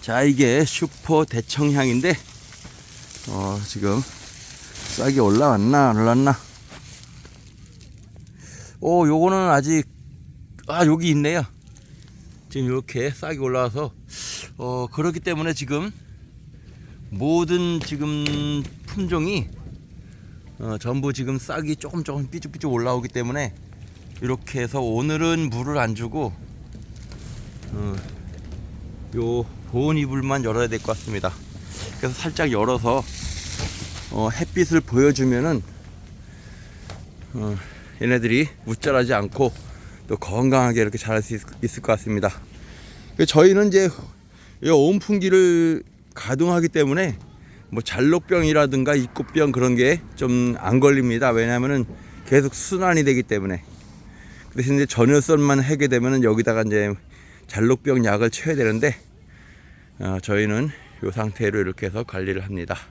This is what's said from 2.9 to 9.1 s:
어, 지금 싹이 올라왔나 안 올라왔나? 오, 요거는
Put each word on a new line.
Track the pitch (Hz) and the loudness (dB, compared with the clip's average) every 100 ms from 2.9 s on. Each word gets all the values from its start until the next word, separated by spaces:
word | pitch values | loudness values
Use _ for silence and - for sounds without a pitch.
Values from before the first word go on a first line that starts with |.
| - - - - | -20 -18 -16 -8
어, | 98 98 101 104 | -6 -4 -4 -6
지금 | 104 101 104 135 - - - - - - - - - | -4 -2 -2 -4 -10 -18 -18 -18 -18 -16 -14 -10 -2
싹이 | 123 135 | 0 4
올라왔나 | 107 104 147 113 104 143 139 | 6 6 6 4 4 6 4
안 | 107 | 4
올라왔나? | 113 120 139 131 - - - - - - - - - - - - - - - - - - - - - - - - | 4 4 4 2 -4 -20 -20 -20 -18 -20 -20 -20 -20 -20 -20 -20 -20 -20 -20 -20 -20 -20 -20 -20 -20 -20 -20 -6
오, | - 175 | 0 4
요거는 | 160 | 4